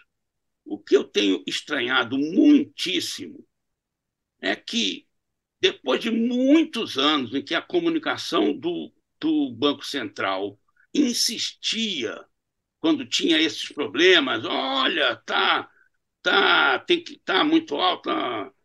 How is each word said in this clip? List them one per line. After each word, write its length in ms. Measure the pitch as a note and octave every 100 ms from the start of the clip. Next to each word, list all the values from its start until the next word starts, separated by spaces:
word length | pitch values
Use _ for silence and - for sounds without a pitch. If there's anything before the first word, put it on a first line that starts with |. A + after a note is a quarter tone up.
| _ _ _ _ _ _ -
o 140 | G2+
que 160 | - G3+
eu 80 |
tenho 400 | - G3+ G#2 - -
estranhado 720 | - - C#3+ B2 B2+ A#2+ C3+
muitíssimo 1300 | D3+ G3 D4 G3+ - - E3+ F3+ - - F2 - - _ _ _ _ _ _ _ _ _
é 160 | F#3+ G#3
que, 500 | - A#3 G#3 - _ _ _ _ _ _
depois 400 | F#3+ - B3+ C4
de 100 | A#3
muitos 880 | A3+ A#3+ B3 C4 D#4+ D#4 A3+ D3 B2+
anos 380 | C#3+ D3+ A#2 C3+
em 80 |
que 100 | -
a 80 | E3
comunicação 960 | - F3+ E3+ D#3+ C#3+ B2 - E3 D3+ C#3+
do, 360 | E3 E3 - _ _ -
do 320 | D#3 D3+ C#3
Banco 340 | A2+ C#3+ C#3 -
Central 720 | C#3+ A2 - G2+ F#2+ G2+ G2+ _ _ _
insistia, 1300 | - B3 A3+ - G#3 - - - G#3 A3 D#3+ G#2+ E2+ - _ _ _ _ _
quando 260 | D#3+ D3 A#2+
tinha 320 | - F3+ D#3
esses 260 | D#3 - -
problemas, 760 | - B2 C#3 F#3 F3 C3+ A#2 C#3+
"Olha, 720 | C3 C3+ C3+ D3 D#3 C3 A2+
tá, 520 | - - F#3+ D3+ - _ _ _ _ _
tá, 580 | F3+ F#3+ F#3+ E3+ D3 B2
tem 240 | - E3+
que, 160 | - -
tá 240 | - F#3
muito 320 | D3+ D#3+ D#3+ C#3+
alta 760 | F3+ D#3+ - D3+ B2+ A2 F#2+ _